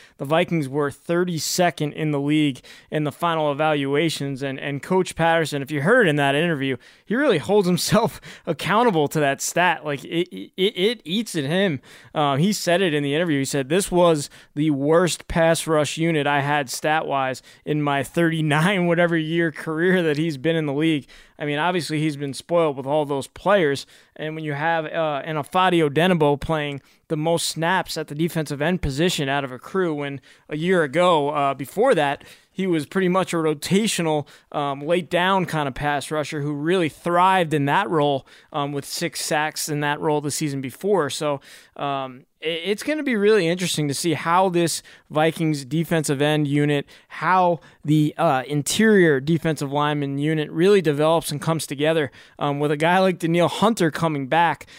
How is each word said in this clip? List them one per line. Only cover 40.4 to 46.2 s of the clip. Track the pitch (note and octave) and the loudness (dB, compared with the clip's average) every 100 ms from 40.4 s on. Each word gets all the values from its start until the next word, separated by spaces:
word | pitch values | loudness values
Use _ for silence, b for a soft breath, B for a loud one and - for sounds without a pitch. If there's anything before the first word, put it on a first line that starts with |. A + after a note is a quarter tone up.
| D3+ C#3 | -4 -4
before. | C3 - F#3+ G3 C#3 | -8 -6 -2 0 0
So, | - D3+ C#3 B B B B | -4 -4 -4 B B B B
um, | C#3+ C3+ C3 B2+ - _ | -6 -6 -8 -14 -20 _
i-, | D#3 | -6
it's | E3 F3 G#3 | -4 -4 -4
gonna | - D#4 | -4 -4
be | C#4+ A3 | -2 2
really | G3+ A3 E3 | 4 4 2
interesting | F3+ F3+ - D3 | 0 -2 -2 -2
to | |
see | C3+ F3 | -2 -2
how | C#3+ E3 F3 F#3+ | -2 2 2 2
this | F3 E3 - - B B | 2 0 -2 -10 B B
Vikings | D3 E3 D#3+ D#3+ D3 C3 | 0 0 0 -2 -2 -2
defensive | D#3 E3 E3 D3+ C3+ | -4 0 0 0 0